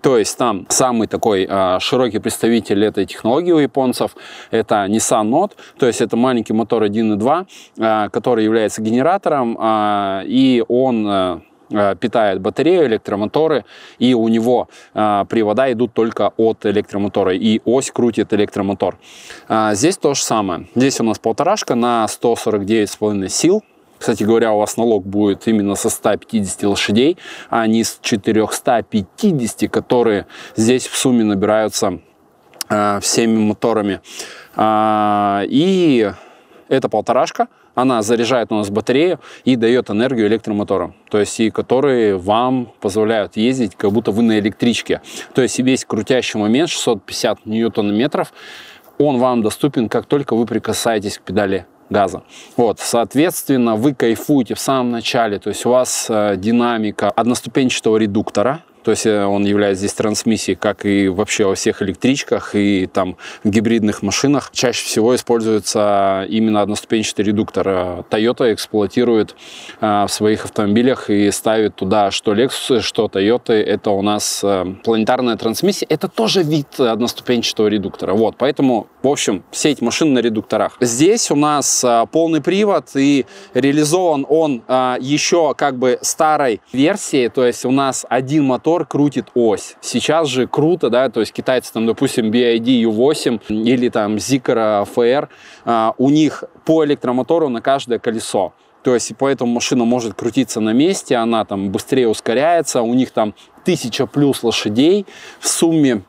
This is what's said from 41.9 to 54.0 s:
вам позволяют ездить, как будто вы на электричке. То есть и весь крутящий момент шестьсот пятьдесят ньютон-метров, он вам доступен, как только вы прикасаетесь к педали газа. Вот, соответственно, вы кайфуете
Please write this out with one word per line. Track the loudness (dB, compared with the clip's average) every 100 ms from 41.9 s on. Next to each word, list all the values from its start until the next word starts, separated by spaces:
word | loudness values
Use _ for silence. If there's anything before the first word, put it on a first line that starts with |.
| 2 2 0
вам | 0 0 2 -2 -4 -6
позволяют | -4 0 0 0 -2 0
ездить, | 0 0 -4 -2
как | 0
будто | 0 0
вы | 0
на | 2 2
электричке. | 0 0 0 0 -4 -6 -6 -16 -4
То | 0
есть | 0 0
и |
весь | 0 0
крутящий | -2 -6 0 0 0 -2
момент | 0 2 0
шестьсот | -2 -2 -2
пятьдесят | -4 -4 -4 -4 -4
ньютон-метров, | -2 -2 0 0 0 0 -2 -6 -10 -20 -20 -20 -20 -20 -2
он | 0 2
вам | 2 2
доступен, | 0 0 -2 0 -2
как | -2 0
только | -2 0 -2
вы | 0
прикасаетесь | -2 -4 -2 0 0 -2 -8
к |
педали | -4 -2 0 -2 -6 _ _
газа. | -2 0 -4 -14 -20 -10 0
Вот, | 0 0
соответственно, | -2 -2 0 2 0 0 0 2 2 2
вы | 0
кайфуете | 0